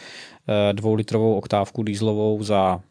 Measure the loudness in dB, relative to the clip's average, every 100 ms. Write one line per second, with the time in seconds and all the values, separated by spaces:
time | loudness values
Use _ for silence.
0 | -14 -20 -20 -12 -2 2 2 0 0 0
1 | 0 2 2 2 0 0 0 -4 -4 -2
2 | 0 2 0 0 0 2 2 0 -6